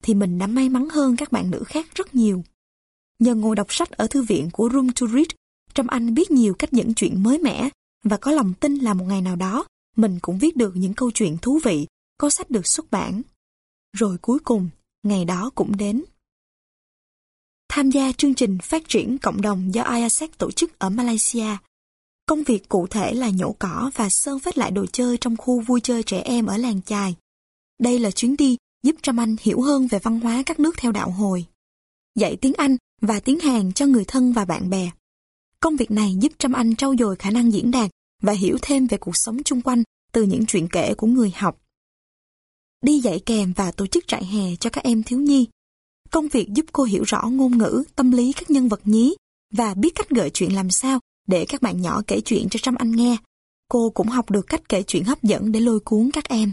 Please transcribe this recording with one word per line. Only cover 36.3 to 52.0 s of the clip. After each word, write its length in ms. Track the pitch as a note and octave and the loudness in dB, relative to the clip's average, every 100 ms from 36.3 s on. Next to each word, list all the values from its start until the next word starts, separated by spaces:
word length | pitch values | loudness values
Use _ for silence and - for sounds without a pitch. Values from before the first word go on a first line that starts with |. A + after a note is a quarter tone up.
| - | 0
Trâm 140 | C4 | -2
Anh 240 | B3+ A3+ A3+ | 2 0 2
trau 180 | C#4 B3+ | 2 2
dồi 180 | A3 F#3 | 2 0
khả 140 | G3 | 0
năng 220 | A3+ A#3 | 2 4
diễn 180 | G#3 A#3+ | 4 2
đạt 200 | B3+ G3+ _ _ _ | 0 0 _ _ _
và 100 | G3+ | -2
hiểu 260 | G#3 F#3 B3 | 2 0 0
thêm 240 | - C#4 B3+ | 0 2 2
về 120 | G#3 | 0
cuộc 180 | - E3+ | -2 -4
sống 260 | - A#3+ | -4 -4
chung 200 | D4+ B3+ | -2 -2
quanh 200 | C4 A#3+ A3+ _ _ | 2 0 0 _ _
từ 100 | A3+ | 0
những 240 | G3+ F#3 A3 | 2 2 0
chuyện 220 | F#3+ E3+ | 0 0
kể 220 | F3 D#3+ | 0 0
của 120 | G#3 A3 | 0 2
người 240 | B3+ G#3 | 4 2
học. 320 | - F#3 - _ _ _ _ _ _ _ _ _ _ _ _ | 0 -4 -4 _ _ _ _ _ _ _ _ _ _ _ _
Đi 180 | C4+ D4 | 2 2
dạy 200 | A#3 E3 - | 2 -2 -2
kèm 260 | A3 F#3+ | 0 0
và 200 | F3+ F#3 | -2 -4
tổ 140 | - G3 | -4 -2
chức 220 | F4 - | -2 -2
trại 160 | - | -6
hè 320 | F#3 G#3 F#3 F3 | -4 -4 -4 -4
cho 140 | A#3 | -4
các 140 | C#4+ | -2
em 180 | C4 A3+ | 0 0
thiếu 160 | A3 B3 | 0 0
nhi. 280 | C#4+ C#4 A#3 _ _ _ _ _ _ | 4 4 2 _ _ _ _ _ _
Công 180 | E4 D4+ | -2 0
việc 200 | B3+ F#3 | -2 0
giúp 120 | G#3+ D#4+ | -2 -2
cô 100 | - | -2
hiểu 200 | B3+ F#3+ G#3+ | 0 0 0
rõ 160 | A3 | -2
ngôn 360 | A3+ C4 C4 A#3+ | -2 2 4 4
ngữ, 260 | G#3+ B3 C#4+ - | 4 0 -2 2
tâm 140 | B3+ | 4
lý 220 | B3 B3 | 4 2
các 180 | C#4 - | -2 0
nhân 180 | C#4 B3+ | 2 4
vật 120 | G#3 | 0
nhí 300 | G#3 A3 B3 G4+ _ _ _ | 2 4 4 2 _ _ _
và 220 | G#3 A3+ | -2 -2
biết 200 | F#3+ D4 | 2 0
cách 140 | - - | 0 0
gợi 220 | A#3+ D#3 | 0 0
chuyện 240 | - F3+ | 0 0
làm 160 | F#3+ F#3+ | 0 0
sao 300 | - C4 C4 _ _ - | 0 0 -2 _ _ 0
để 160 | F3+ E3+ | 0 0
các 140 | C#4+ | -2
bạn 200 | A3+ F3 | -2 -2
nhỏ 200 | F3 F#3 | -2 -4